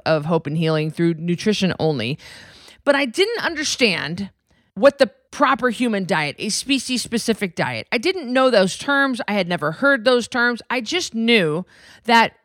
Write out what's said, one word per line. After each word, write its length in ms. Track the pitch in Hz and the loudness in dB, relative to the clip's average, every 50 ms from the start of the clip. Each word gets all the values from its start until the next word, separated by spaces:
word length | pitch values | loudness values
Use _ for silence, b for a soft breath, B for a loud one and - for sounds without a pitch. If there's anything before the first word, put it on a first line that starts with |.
| - | -2
of 200 | - 160 156 147 | 0 0 0 0
hope 200 | 156 175 165 165 | 0 -2 -2 -2
and 100 | 147 147 | -2 -4
healing 360 | 160 165 160 160 156 156 156 | -2 0 0 0 0 -2 -2
through 240 | 151 - 170 170 170 | -2 0 0 0 0
nutrition 580 | 156 165 175 175 165 - 214 208 - 196 180 - - | -2 -4 -4 -4 -2 -2 -2 0 0 0 -2 -2 0
only. 400 | - 160 156 131 107 117 143 - B B B B B B B B B B B B B | 0 0 0 0 -2 -4 -6 -8 B B B B B B B B B B B B B
But 100 | - 285 | 0 2
I 120 | 277 285 | 2 0
didn't 380 | 254 220 - 381 427 480 403 - | -2 0 0 0 0 0 -2 -4
understand 840 | 294 339 285 311 - - - 254 220 180 156 139 143 165 175 196 190 - _ _ _ _ _ _ _ - | -4 -4 -4 -4 -4 -2 0 2 2 2 0 -4 -6 -8 -8 -10 -10 -14 _ _ _ _ _ _ _ -2
what 240 | - 202 277 277 - | 2 4 4 4 4
the 80 | 262 208 - _ _ _ | 2 0 -2 _ _ _
proper 380 | - - 294 262 269 - - 247 | -4 0 0 2 2 2 0 -2
human 360 | 220 - 247 240 220 196 190 | -2 0 -2 -2 -2 -2 -2
diet, 300 | 165 190 160 151 147 - - | -2 -2 -2 -2 -2 -4 -6
a 100 | - 220 | -6 -6
species-specific 1040 | 196 - - - 277 269 - - 254 240 - - - 233 - - 220 - 214 185 165 | -6 -4 -2 -2 -2 -2 -2 -2 -4 -4 -4 -4 -4 -4 -2 -2 -4 -2 -4 -6 -4
diet. 320 | - 156 127 123 110 113 _ | -4 -4 -4 -4 -6 -6 _
I 60 | - 247 | -4 -2
didn't 340 | 214 339 381 370 311 233 | -2 -2 -2 -2 -4 -2
know 180 | 247 262 262 262 | 0 2 4 4
those 280 | 233 208 190 190 - - | 6 4 4 4 0 -4
terms. 440 | - - 285 277 277 269 254 214 - - | -4 0 0 2 2 2 0 -4 -4 -4
I 60 | 208 | -2
had 140 | 208 185 170 | -2 -2 -2
never 240 | 180 170 151 147 | -2 -4 -2 -4
heard 320 | 160 - - 277 277 262 208 | -4 0 2 2 2 2 4
those 240 | 254 254 247 226 - | 2 2 2 2 -2
terms. 340 | - 254 240 240 240 220 - - | -2 0 0 0 0 -2 -6 -6
I 120 | - 254 | -6 -6
just 340 | 233 214 - 359 339 - - | -4 -4 -4 -4 -4 -4 -4
knew 500 | 226 226 226 240 220 180 156 147 165 185 - B B B B B B B | -2 2 4 4 4 4 4 0 -2 -6 -8 B B B B B B B
that 300 | - 233 233 226 185 - _ | 4 4 6 4 4 0 _